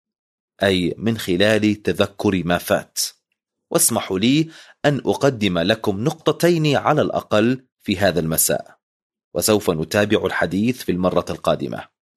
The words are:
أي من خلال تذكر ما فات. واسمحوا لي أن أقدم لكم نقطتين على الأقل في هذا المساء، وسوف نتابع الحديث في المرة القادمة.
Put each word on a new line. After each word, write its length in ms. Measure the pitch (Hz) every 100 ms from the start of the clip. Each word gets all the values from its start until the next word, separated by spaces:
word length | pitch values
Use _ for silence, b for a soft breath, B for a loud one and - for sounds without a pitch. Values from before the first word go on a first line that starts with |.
| _ _ _ _ _ -
أي 320 | 101 95 85 -
من 200 | 104 110
خلال 640 | - 90 104 107 107 101
تذكر 580 | - 85 98 - 107 95 82
ما 120 | 85
فات. 420 | - 98 - - - - _ _ _ _ -
واسمحوا 480 | 170 - 104 - 95
لي 300 | 117 143 160 B B B 143
أن 160 | 139 -
أقدم 540 | 98 143 117 101 87
لكم 440 | 87 113 110 98
نقطتين 720 | 127 - - - 170 170 156 123
على 260 | 104 151
الأقل 640 | 98 85 - 107 113 131 _ _
في 180 | - 92
هذا 220 | 98 82
المساء، 580 | 80 80 - 73 - - _ _ _ _ _
وسوف 360 | 78 98 107 98
نتابع 560 | 82 80 104 104 104 95
الحديث 580 | - 90 92 113 123
في 80 | -
المرة 340 | 90 90 87 -
القادمة. 580 | 85 - 76 69 53 - _ _